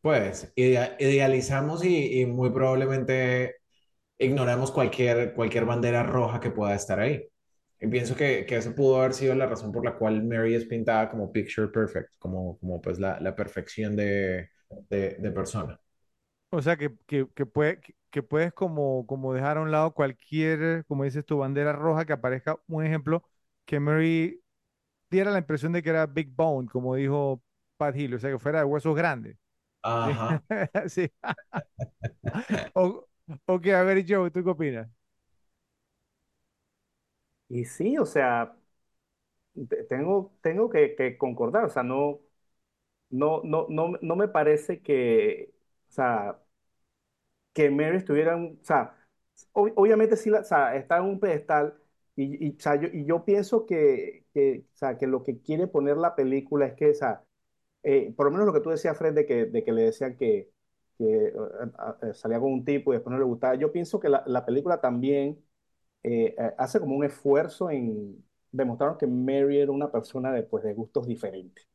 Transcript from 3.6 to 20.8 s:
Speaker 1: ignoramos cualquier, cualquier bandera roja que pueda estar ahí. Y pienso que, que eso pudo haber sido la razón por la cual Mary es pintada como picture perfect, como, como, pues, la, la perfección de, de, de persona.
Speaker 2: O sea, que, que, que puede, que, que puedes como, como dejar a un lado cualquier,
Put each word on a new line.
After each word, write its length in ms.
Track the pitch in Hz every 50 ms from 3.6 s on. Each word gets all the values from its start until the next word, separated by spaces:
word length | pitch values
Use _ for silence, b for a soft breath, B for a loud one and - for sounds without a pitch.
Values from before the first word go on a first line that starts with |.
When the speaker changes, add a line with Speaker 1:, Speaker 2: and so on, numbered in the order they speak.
| _ _ _ _ _ _ _ _ _ _ _ -
Speaker 1:
ignoramos 520 | 135 127 139 139 123 120 123 123 131 131
cualquier, 640 | - - 127 - - - 127 120 117 117 120 - -
cualquier 300 | - 117 107 - 117 113
bandera 380 | 113 120 117 123 120 120 120
roja 380 | 117 113 113 127 120 113 113 110
que 100 | - 120
pueda 240 | - 107 104 101 101
estar 260 | 101 - - - 95
ahí. 280 | 107 135 151 - - - _ _ _ _ _ _ _ _ _ _
Y 60 | - 110
pienso 280 | 120 123 120 113 127
que, 280 | - 147 139 127 101 -
que 100 | - 123
eso 180 | 113 107 120 117
pudo 240 | 143 139 131 131 131
haber 140 | 131 127 131
sido 200 | - 135 131 127
la 120 | 135 131
razón 240 | 120 117 110 113 107
por 120 | 98 117 117
la 120 | 117 -
cual 280 | - 113 110 110 107 110
Mary 300 | 113 113 113 113 113 117
es 100 | 117 113
pintada 460 | 113 117 117 113 117 113 110 110 110
como 200 | - 110 101 95
picture 360 | - 110 101 - - - 107 104
perfect, 420 | - 113 110 98 - 92 - - _ _
como, 400 | - 92 92 92 90 90 82 _
como, 220 | - 90 90 85
pues, 180 | - 92 90 90
la, 220 | 98 95 92 -
la 160 | 87 95 95
perfección 580 | - 123 - - 95 90 - - - 107 104 104
de, 540 | 104 104 101 101 101 98 92 92 92 87 - _ _ _ _ 104 - - _
de, 260 | 101 101 98 95 - -
de 120 | 95 101
persona. 500 | 90 98 92 - - 110 87 - - _ _ _ _ _ _ _ _ _ _ _ _ _ _ _
Speaker 2:
O 120 | - 160
sea, 140 | 131 156 170
que, 200 | 147 147 147 117 _ _
que, 220 | - 147 139 135 - _
que 100 | - 139
puede, 340 | - _ 147 151 151 - -
que, 140 | _ - - _ _ _
que 120 | - 147
puedes 300 | 131 _ 147 151 165 175 -
como, 520 | - 190 180 160 151 143 135 131 127 120
como 280 | - 139 135 131 131 131
dejar 240 | 127 135 143 151 156
a 20 |
un 100 | 156 156
lado 220 | 156 151 156 165
cualquier, 920 | - - 147 135 127 _ _ _ 156 156 160 160 160 151 156 165 165 165